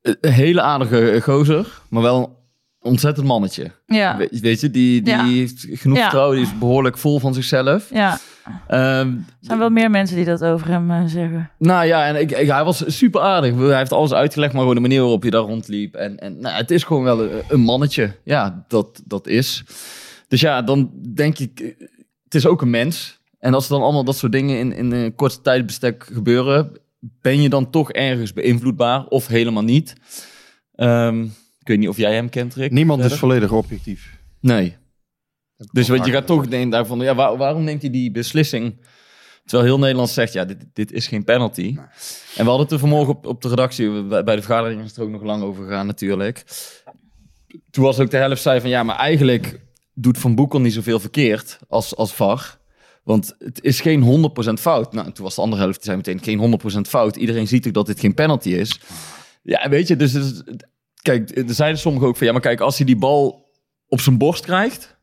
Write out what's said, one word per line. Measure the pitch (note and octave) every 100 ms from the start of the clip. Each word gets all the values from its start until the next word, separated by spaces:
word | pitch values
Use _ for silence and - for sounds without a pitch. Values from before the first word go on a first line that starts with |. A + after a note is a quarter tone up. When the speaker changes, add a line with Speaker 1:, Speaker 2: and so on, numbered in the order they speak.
Speaker 1:
Eh, | - G#2+
een | D#3
hele | B2 D3 F3
aardige | C#3 C#3+ B2 A#2+ A#2 A#2
gozer, | - C#3 D3 D#3 A3 - _
maar | A2+
wel | A#2 B2+ B2 _ _ _ _ _
een | A#2
ontzettend | B2 D3 D3 C#3
mannetje. | A#2+ G3 - - - _
Speaker 2:
Ja. | A3 G3 -
Speaker 1:
We-, | G2 A#2
weet | A2+ A2+
je, | D3+
die, | B2+ B2 A#2+
die | A2
Speaker 2:
Ja. | A#2+
Speaker 1:
heeft | B2 B2 B2 B2+ -
genoeg | - C#3 C#3
Speaker 2:
Ja. |
Speaker 1:
vertrouwen, | A3 C#3 C#3+ C3+
die | A#2+
is | G#2
behoorlijk | A#2+ C3 B2+ A#2+
vol | D3+ D3
van | C3+
zichzelf. | C3 B2+ C3+ C3 F3 -
Speaker 2:
Ja. | A3 G3+ - - - - F#3 -
Speaker 1:
Ehm, | B2+ C3 C3 C3
Speaker 2:
Er | B2 - _
zijn | - A3+
wel | A3+
meer | A3+ A3+
mensen | G#3 G3 F3
die |
dat | E3+ E3+
over | E3 E3 D#3+
hem, | F3 E3+
eh, | E3+ E3+
zeggen. | E3 E3 E3 E3 _
Speaker 1:
Nou | D#3+ F#3 E3
ja, | E3 D3
en | D3
ik, | D#3
ik, | C3+ C#3+
hij | C#3
was | D#3 F3+ D#3+ D#3
super | B3 F#3
aardig. | F3 F#3 C3+
Hij | A#2+ C3+ C3+
heeft | C3
alles | - D3+
uitgelegd, | F#2+ C#3+ D3 D3
maar | C3
gewoon | B2+ A#2+
de |
manier | B2 C3+
waarop | B2+ A2+
je | A#2
daar | A2+
rondliep. | G#2+ A2+ G#2+ G#2 G#2
En, | - G2+ G2+
en, | G2+ D#2
nou, | A#2+ F2
het | B2
is | E3+
gewoon | - D3+
wel | B2+ A#2
een, | G#2+ A2 -
een | C#3+
mannetje. | A#2 C3 C#3+ - G#2+ G2+
Ja, | - C#3+ G2+ F2+ -
dat, | A2 G2+ -
dat | - G2+ -
is. | A2 C3 - - - - - - - _
Dus | C3
ja, | D#3+ C3
dan | A#2 C#3 C3+ - B2
denk | A2 D3+ D#3
ik, | B2+ -
eh, | - - - _ _ _
het | _
is | D#3+ C3
ook | E3
een | B2+
mens. | A#2 C3 E3+ - - _ _
En | B2+
als | C3
er | C3
dan | C#3+
allemaal | B2+ D3
dat | B2+ C3+
soort | C3
dingen | C3 C#3 C3
in, | B2
in | - A#2+
een | A#2+ A2+
korte | A2 C#3 -
tijdbestek | - B2+ A#2 - B2 - -
gebeuren, | A#2 G#2+ A#2+ C3 C#3 D3 - _ _
ben | A#2+ _ B2+ C#3
je | C#3+
dan | C#3 B2+
toch | E3 C#3+
ergens | - C3+ B2 A2
beïnvloedbaar | F#2 - A#2+ B2 A#2 A#2+ B2+ C3
of | B2+ -
helemaal | A2+ A#2 A2
niet? | A2 C3+ D#3+ - _ - - - - _ _
Ehm, | - A#2+ A#2 A#2 A2+ A2+ G#2+ _ _
ik | -
weet | G#2+
niet | G#2
of | G#2
jij | G#2
hem | A2 A#2+
kent, | B2+ B2
Rick, | B2+ C3
Speaker 3:
Niemand | B2+ D#3+ C#3+
is |
Speaker 1:
verder. | B2 D3
Speaker 3:
volledig | C3 B2+ G#2
objectief. | A2 G#2+ G#2 - G2 - - - _
Speaker 1:
Nee. | C3 A2+ F2+ E2+ _ _ _ _ _ _ _ _
Speaker 3:
Heb | G#2+
ik |
Speaker 1:
Dus | B2 A#2+
Speaker 3:
al |
Speaker 1:
want | B2+ A#2+
je |
Speaker 3:
vaker |
Speaker 1:
gaat | C3 C3+
toch | E3
Speaker 3:
gezegd. | C3
Speaker 1:
denken | B2 B2
daarvan, | A2+ A2 A#2+
ja, | B2+
waar-, | B2+ C3+ A#2+
waarom | C3+ D#3
neemt | D#3 D3+
hij | C#3
die | B2+ B2
beslissing? | G#2+ A#2 D#3+ D3+ A#2+ A#2 G#2 _ _ _ _ _ _
Terwijl | _ B2 A#2+
heel | C3+
Nederland | C#3 B2+ A#2+
zegt, | - A2+
ja, | F#2+
dit, | F#2 G2 -
dit | - G#2+
is | - -
geen | A2
penalty. | G2+ B2 A#2 -
Speaker 3:
Nee. | F2+ C#3+ - - - - - -
Speaker 1:
En |
we | A2+
hadden | B2+
het | D3
er | D#3
vanmorgen | C#3+ D3+ C#3
op, | - -
op | B2
de | B2+
redactie, | A#2+ B2+ B2+ G#2+ G#2
bij, | G2 G2+
bij | G2+ G#2+
de |
vergadering | G2+ A#2 A#2 A2
is | A2
het | G#2+
er |
ook | A2
nog | G#2+
lang | G#2+ G#2
over | G2+ G2
gegaan | F#2+ G2+ G2
natuurlijk. | G2+ G2 G2 G2+ B2 - - - - - - _ _ _ _ _ - _
Toen | -
was | C3+ B2
ook | C3
de | C3+
helft | C3+ C3+
zei | - C3
van, | A#2+
ja, | B2
maar | A#2 -
eigenlijk | D3+ D#3 C3+ A#2+ - - _ _ _
doet | - B2 B2
Van | B2+
Boekel | A2+ C#3 C#3+
niet | B2
zoveel | G#2+ G#2 A2+
verkeerd | G2 - B2+ G#2+ - - -
als, | - - -
als | A2
var. | - G2 A#2+ - - _ _ _ _
Want | - A2 F2 -
het | - B2
is | - B2+
geen | E3 D#3
honderd | A#2+ C#3+ D#3
procent | C#3 A2+ G#2+
fout. | - D3+ A2+
Nou, | A2 F#2+
toen | -
was | F#2+
de | -
andere | G#2+ G#2
helft, | F#2+ F#2+
die |
zei | - F#2+
meteen, | F#2+ F#2
geen | - G#2+
honderd | A#2 A2
procent | A2+ G2+ G2+
fout. | C3+ A2 G#2+
Iedereen | A2+ A2+ A2
ziet | B2 A#2+
ook |
dat | G2+ G#2
dit | G2+
geen | G#2+
penalty | G2 D#3 C#3+ G2
is. | F2 A2 - - - - - - _
Ja, | - E3 D3
weet | C#3+ F3
je, | E3
dus, | D3
dus, | C#3 C#3 A2+ C#2+ - - _ _ _
kijk, | - B2 G#2+ -
er | A#2+
zeiden | A#2+ D3+ D#3
sommigen | E3+ C#3 C3
ook | A#2+
van, | A#2+
ja, |
maar | A#2+
kijk, | B2+ A#2+
als | B2 C#3
hij | C3+
die | A#2+
bal | C3 D3 C#3 - _ _ _ _ _
op | C3+
zijn | - B2+
borst | C#3+ E3+
krijgt | - F#3 A3 - - _